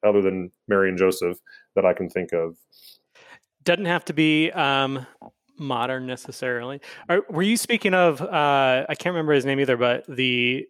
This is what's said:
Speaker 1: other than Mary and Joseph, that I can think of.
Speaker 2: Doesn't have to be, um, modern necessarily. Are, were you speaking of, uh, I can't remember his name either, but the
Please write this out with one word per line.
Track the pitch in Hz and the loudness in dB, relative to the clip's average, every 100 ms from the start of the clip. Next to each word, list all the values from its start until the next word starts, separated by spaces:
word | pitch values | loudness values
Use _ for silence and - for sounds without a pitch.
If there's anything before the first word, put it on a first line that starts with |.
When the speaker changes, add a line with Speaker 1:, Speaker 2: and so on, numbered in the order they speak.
| 107 | 4
Speaker 1:
other | 104 | 4
than | 95 92 90 _ - | 2 -2 -8 _ -2
Mary | 101 98 | 2 2
and | 90 | 2
Joseph, | 92 90 87 90 _ - _ | 2 2 -4 -6 _ -20 _
that | - | 2
I | 92 | 2
can | 87 90 | 2 -2
think | - 87 | -6 -4
of. | 87 82 82 _ _ - - _ _ - - _ _ | -4 -4 -8 _ _ -20 -20 _ _ -20 -20 _ _
Speaker 2:
Doesn't | - 175 190 | -2 0 0
have | 175 - | -2 -2
to | |
be, | 151 156 156 160 | 0 2 2 0
um, | 185 143 139 135 135 131 _ - _ _ _ | 0 0 0 0 -4 -10 _ -20 _ _ _
modern | 143 123 123 131 127 | -6 -4 -4 -4 -8
necessarily. | 127 - - 127 123 120 143 - - - | -12 -12 -10 -6 -6 -8 -14 -16 -20 -2
Are, | 175 202 | -2 0
were | 165 | -2
you | 196 233 | 0 0
speaking | - 233 202 | 0 -2 2
of, | 185 175 139 | 4 4 2
uh, | 185 175 147 143 135 127 135 | -2 0 2 4 4 2 0
I | |
can't | 151 175 | -4 -4
remember | 175 156 | -2 2
his | 143 | 2
name | 127 139 | 2 0
either, | 135 123 | 0 2
but | 123 127 - | 2 0 -4
the | 127 131 123 123 131 - | -2 0 2 0 -2 -8